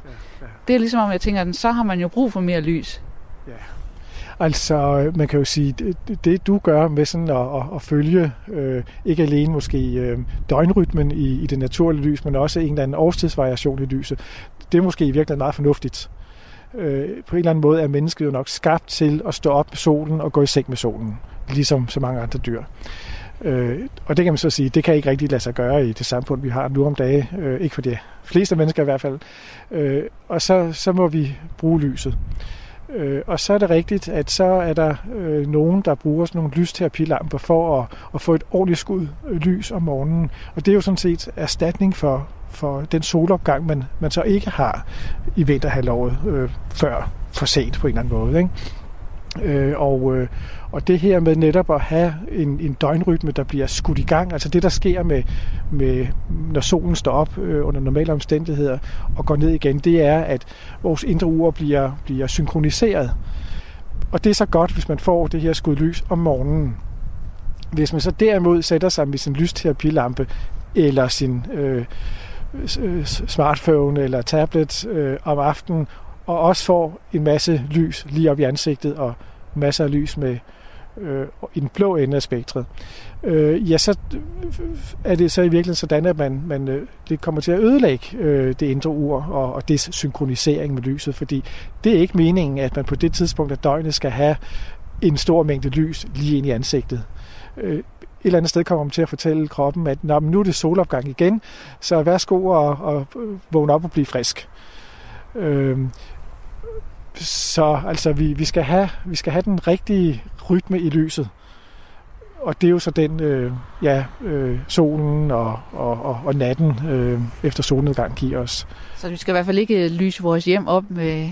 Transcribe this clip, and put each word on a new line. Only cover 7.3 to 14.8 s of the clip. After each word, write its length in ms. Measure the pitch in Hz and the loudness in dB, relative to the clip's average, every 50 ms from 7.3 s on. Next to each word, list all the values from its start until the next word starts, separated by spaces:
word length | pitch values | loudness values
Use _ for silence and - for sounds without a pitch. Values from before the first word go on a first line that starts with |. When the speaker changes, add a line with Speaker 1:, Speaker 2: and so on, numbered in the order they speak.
Speaker 1:
at, 60 | 139 | 0
at, 260 | 127 123 131 143 135 127 143 202 | 0 0 -2 -2 -4 -6 -6 -8
at 80 | 151 - | -10 -4
følge, 500 | - 156 147 147 156 175 185 170 151 120 - - - | 0 0 2 2 4 4 4 4 2 -2 -6 -12 -10
øh, 340 | 214 156 139 135 131 123 120 - - - - | -6 -4 -2 -2 -2 -4 -4 -6 -10 -8 -2
ikke 180 | 208 160 156 160 | 0 2 2 4
alene 300 | 143 147 147 147 160 160 | 4 4 4 4 2 2
måske, 420 | 147 131 - - 135 127 127 123 | 0 -2 0 0 0 0 0 0
øh, 240 | 127 123 123 120 120 123 - - - - - | 0 0 0 -2 -2 -4 -4 -4 -4 -2 2
døgnrytmen 600 | 131 139 160 175 190 208 170 - - 160 147 143 | 4 4 6 6 6 4 4 4 2 2 2 2
i, 320 | 147 156 143 131 131 131 160 | 2 2 0 0 0 0 0
i 40 | |
det 120 | 127 143 139 | -2 0 0
naturlige 440 | 131 - - - 175 170 160 147 139 | -2 -2 0 2 2 2 2 2 2
lys, 220 | 147 147 139 - | 0 0 0 -2
men 120 | 151 139 | -2 0
også 240 | 135 143 151 - 170 | 2 0 0 0 0
en 80 | 165 147 | 0 0
eller 140 | 143 143 135 | 0 0 0
anden 120 | 131 143 | -2 2
årstidsvariation 880 | 156 160 170 170 - - 160 - 147 135 131 127 123 - 147 135 135 135 | 2 2 4 4 2 0 0 0 0 0 0 0 0 -2 -2 -2 -2 -4
i 40 | |
lyset, 340 | 131 131 131 - - 139 - - - - - - - - - - - - | -4 -4 -4 -4 -6 -8 -8 -10 -14 -16 -18 -18 -18 -18 -18 -8 2 2
det 60 | |
er 40 | 170 | 2